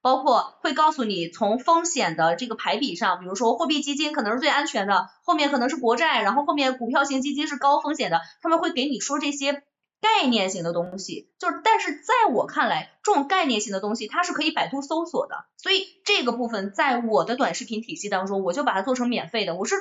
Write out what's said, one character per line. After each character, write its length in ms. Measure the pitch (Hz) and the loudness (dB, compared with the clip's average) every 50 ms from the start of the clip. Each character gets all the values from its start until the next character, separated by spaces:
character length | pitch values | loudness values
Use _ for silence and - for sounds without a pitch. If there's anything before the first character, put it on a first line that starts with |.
包 160 | - 254 262 262 | 2 2 2 2
括 380 | 262 302 240 - - - - _ | 4 4 4 4 2 0 -6 _
会 120 | - 330 269 | -4 -2 2
告 180 | 285 311 311 | 4 4 2
诉 120 | 311 311 226 | 2 2 -2
你 260 | 214 196 170 165 165 | -2 -2 -4 -4 -6
从 280 | - - 220 202 220 254 | -4 -2 0 0 0 2
风 280 | - - 330 339 339 | 2 4 4 4 4
险 300 | 330 - 269 208 170 160 | 2 0 0 0 0 2
的 200 | 165 160 165 175 | 2 2 2 2
这 120 | - 254 226 | 0 -2 -6
个 80 | 220 | -6
排 220 | 220 - 185 175 226 | -4 -2 -2 -2 0
比 180 | 285 233 170 | -2 -4 -2
上， 240 | - 226 196 180 180 | 0 0 0 0 0
比 60 | 185 | -4
如 100 | 180 190 | -8 -4
说 220 | 196 247 226 262 - | 0 2 2 2 2
货 80 | 339 320 | 2 0
币 140 | 311 294 | 0 -2
基 140 | 294 277 285 | -2 -4 -4
金 180 | 277 311 302 302 | -4 -4 -4 -2
可 80 | 302 | -2
能 120 | 226 202 226 | -2 -2 -2
是 60 | 254 | 0
最 100 | 311 294 | 0 2
安 180 | 262 285 302 320 | 2 2 0 -2
全 200 | - 226 196 202 | -2 -2 0 2
的， 220 | 202 180 - - - _ _ | 2 0 0 -2 -8 _ _
后 100 | - 349 | 0 2
面 160 | 311 294 277 | 2 2 2
可 80 | 285 247 | 2 0
能 120 | 240 262 | 0 0
是 80 | - - | -2 0
国 180 | 247 226 233 | 2 2 2
债， 260 | 233 226 311 277 233 | 2 2 2 2 2
然 140 | 208 196 233 | 2 2 2
后 100 | 277 285 | 0 0
后 80 | 311 302 | 0 2
面 240 | 294 269 262 254 254 | 2 2 0 0 -2
股 100 | 240 220 | -2 0
票 160 | 269 277 285 | 0 2 2
型 180 | 285 269 262 | 2 0 -2
基 120 | 254 294 269 | -2 -2 -2
金 140 | 277 302 294 | -2 -4 -4
是 100 | 285 262 | -2 0
高 220 | - 277 285 302 | 2 4 4 4
风 160 | - 294 302 | 2 0 -2
险 160 | - 233 180 | -2 -2 0
的， 100 | 165 165 - - - _ | 0 -2 -2 -4 -12 _
他 80 | - 330 | -2 0
们 100 | 330 330 | 0 2
会 120 | 339 330 | 0 0
给 140 | - 254 254 | -2 -2 -2
你 140 | 294 269 202 | -2 -2 -4
说 200 | - - 277 285 | -4 -4 -4 -2
这 120 | 294 285 | -2 -2
些 320 | 285 285 277 285 285 285 - _ _ _ _ _ _ _ | -4 -2 -2 -2 -2 -2 -6 _ _ _ _ _ _ _
概 240 | - 440 453 403 330 | 0 2 2 2 2
念 240 | 254 233 214 190 190 | 2 2 2 0 0
性 140 | 190 185 165 | -2 -4 -4
的 100 | 170 175 | -4 -2
东 240 | 175 170 180 185 196 | -2 -4 -4 -6 -12
西。 320 | - - 170 - - _ _ - | -10 -10 -10 -12 -12 _ _ -8
就 140 | - 349 | -4 -4
是， 100 | - 370 - | -4 0 2
但 160 | 440 440 - | 2 2 2
是 180 | - 349 294 - | 2 -2 -6 -6
在 340 | - - 480 494 440 370 | -2 0 2 4 4 4
我 160 | 247 - - - | 2 2 -2 -2
看 200 | - 302 277 220 | 0 -2 0 0
来， 220 | 170 156 156 - _ _ - | 0 -2 -4 -8 _ _ 0
这 100 | 403 403 | 2 2
种 140 | 285 269 277 | 2 2 2
概 180 | 381 381 339 | 2 2 2
念 160 | 277 233 208 | 2 2 0
性 100 | 208 233 | 0 -2
的 80 | 196 190 | -4 -4
东 160 | 208 208 220 | -2 -2 -4
西， 120 | 220 220 214 | -4 -6 -4
它 160 | - 339 359 | -2 -2 -2
是 100 | 359 320 | -2 -2
可 100 | - 302 | -2 -2
以 60 | 311 | -2
百 180 | - - - 170 | 0 0 -2 -2
度 140 | - 277 | -4 -6
搜 240 | 277 - 320 320 339 | -4 -4 -2 -4 -4
索 220 | - - - - - | -2 -2 -4 -4 -4
的， 180 | - - - _ _ _ | -6 -12 -14 _ _ _
所 140 | - - | -2 0
以 140 | 392 370 381 - - _ - | 0 0 0 -4 -12 _ -2
这 200 | - 415 370 277 | 0 0 0 2
个 80 | 240 | 0
部 160 | 226 240 247 220 | -2 -2 -2 -4
分 260 | 226 202 190 202 - | -4 -4 -6 -4 -2
在 240 | - 311 277 247 240 | 0 2 2 2 0
我 260 | 233 226 214 226 220 | 0 2 2 2 2
的 120 | 220 240 | 2 0
短 180 | 262 262 180 165 | 0 0 -2 -2
视 120 | - 233 | -4 -8
频 180 | - 226 214 220 | -8 -8 -8 -8
体 120 | - - | -8 -10
系 140 | - - 202 | -10 -6 -2
当 160 | 196 185 196 | -2 -2 -2
中， 160 | 196 202 196 | -2 -2 -2
我 100 | 190 175 | -2 -2
就 120 | 175 277 285 | -2 0 0
把 100 | 247 190 | 0 0
它 80 | 285 | 0
做 140 | 294 277 254 | 0 0 0
成 120 | 254 240 240 | 0 0 -2
免 220 | 240 190 - 165 | -2 -2 -4 -4
费 160 | - 226 202 | -4 -4 -2
的， 80 | 175 165 | -2 -2
我 120 | 180 196 | -4 -4
是 100 | - 392 392 | -2 -2 -4